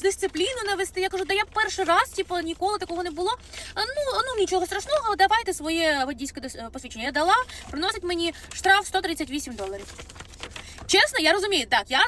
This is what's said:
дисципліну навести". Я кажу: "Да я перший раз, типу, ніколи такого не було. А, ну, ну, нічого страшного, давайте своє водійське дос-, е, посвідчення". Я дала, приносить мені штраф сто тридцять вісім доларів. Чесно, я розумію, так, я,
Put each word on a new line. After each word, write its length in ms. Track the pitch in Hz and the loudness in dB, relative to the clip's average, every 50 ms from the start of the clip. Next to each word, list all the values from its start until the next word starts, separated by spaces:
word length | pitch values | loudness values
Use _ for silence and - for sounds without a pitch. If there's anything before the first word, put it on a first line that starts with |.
| - | 2
дисципліну 600 | 392 381 - 403 381 - 311 359 494 523 494 440 | 2 2 2 0 -2 0 0 0 0 0 -2 -2
навести". 340 | 403 403 349 381 - - 370 | -2 0 -2 -2 -2 -2 -2
Я 80 | 370 381 | -2 0
кажу: 160 | - 370 392 | 0 -2 0
"Да 100 | 381 392 | 0 2
я 100 | 403 427 | 0 0
перший 400 | - - 427 440 440 - - 370 | 0 0 0 0 0 0 0 2
раз, 240 | 311 339 392 494 - | 4 4 4 4 2
типу, 300 | - 381 381 - 359 359 | 0 -4 -4 -2 -2 -2
ніколи 400 | 330 320 339 - 359 392 415 392 | -2 -2 -2 -2 0 0 0 -2
такого 240 | 370 - 339 339 359 | -4 -4 -4 -4 -4
не 80 | 359 | -4
було. 220 | 294 311 359 403 494 - - - - - - - - | -4 -2 -2 -2 -2 -4 -6 -12 -14 -14 -14 -8 -6
А, 60 | 392 | -4
ну, 400 | 427 453 554 605 587 523 - 427 480 | -4 -2 -2 -2 -2 0 0 0 0
ну, 140 | 539 494 427 | 0 0 0
нічого 260 | 381 - 370 370 359 | 0 2 2 2 0
страшного, 500 | - - 392 - 571 587 605 494 440 403 | 0 -2 -4 -2 0 0 2 2 2 4
давайте 380 | 320 381 381 427 453 453 392 330 | 4 6 6 6 4 2 0 -4
своє 500 | - 294 311 330 330 330 311 294 277 262 | -2 -2 -2 0 2 2 2 2 2 0
водійське 340 | 269 285 233 277 269 - 277 | -2 -4 -6 -8 -10 -10 -10
дос-, 260 | 240 254 - 254 226 | -10 -10 -10 -10 -12
е, 40 | 226 - | -12 -12
посвідчення". 320 | 269 - 240 - 220 226 | -12 -12 -12 -10 -6 -4
Я 80 | 285 254 | -2 0
дала, 240 | 294 311 359 415 480 480 - - - - - | 2 4 6 6 4 4 0 -6 -14 -12 -10
приносить 320 | - 285 339 392 427 415 359 | -6 -4 -2 -2 -2 -2 -4
мені 300 | 349 359 339 339 339 320 - - - - | -2 -2 -2 -2 -2 -4 -6 -12 -14 -6
штраф 340 | - - 381 392 403 392 | 0 4 6 6 6 4
сто 140 | - - 381 | 2 -2 -2
тридцять 300 | 370 359 330 - 311 247 | -2 -2 -2 -4 -4 -4
вісім 240 | 262 294 277 269 233 | -4 -6 -6 -6 -8
доларів. 400 | 208 196 190 196 202 202 - - - - - - - - - - - - - - - - - - - - | -6 -6 -6 -6 -8 -10 -12 -14 -16 -16 -16 -16 -18 -18 -18 -16 -14 -14 -14 -12 -14 -14 -16 -16 -10 -2
Чесно, 320 | - - 392 440 571 523 359 | 2 4 6 6 4 4 4
я 140 | 311 311 359 | 4 4 4
розумію, 340 | 403 370 415 392 311 233 - | 4 2 2 2 0 2 2
так, 140 | - 220 202 - | 2 2 2 2
я, 120 | - - 403 | 2 4 4